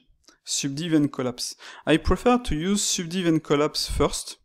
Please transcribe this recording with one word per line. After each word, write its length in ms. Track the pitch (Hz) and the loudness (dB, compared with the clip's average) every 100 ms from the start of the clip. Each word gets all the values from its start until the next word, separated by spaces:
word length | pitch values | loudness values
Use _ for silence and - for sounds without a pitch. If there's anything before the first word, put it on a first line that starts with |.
| - _ _ _ | -14 _ _ _
subdiv 500 | - - 143 139 175 | -8 -6 -4 -4 0
and 180 | 156 139 | 2 2
collapse. 420 | - 127 123 - - - - - | 0 -6 -6 -10 -12 -18 -6 2
I 100 | 160 | 2
prefer 420 | - 180 240 247 | 2 0 4 2
to 160 | 247 | 2
use 280 | 151 175 202 | -2 0 0
subdiv 440 | - - 165 185 170 | 0 -2 -4 -2 2
and 160 | 160 | 2
collapse 460 | - 147 151 - - | 2 2 2 0 -4
first 500 | - 147 - - - | 0 0 -2 -10 -14